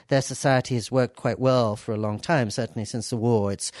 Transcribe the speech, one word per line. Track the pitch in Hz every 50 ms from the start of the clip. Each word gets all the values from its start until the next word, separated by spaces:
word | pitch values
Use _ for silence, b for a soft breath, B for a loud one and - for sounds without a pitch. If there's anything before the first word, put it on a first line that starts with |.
| B B
their | 143 135
society | 131 - 131 - - 143 135 127 - - 131
has | 120 101 -
worked | 127 131 127 117 -
quite | - - 127 110 85
well | 123 131 127 127 120 107 104
for | - - - 110
a | 104
long | 107 107 104 104
time. | - - 170 147 123 104
Certainly | - - 120 - - 120 107
since | - - 117 107 -
the | -
war, | 117 107 120 117 110 101 101
it's | 101 - - - B B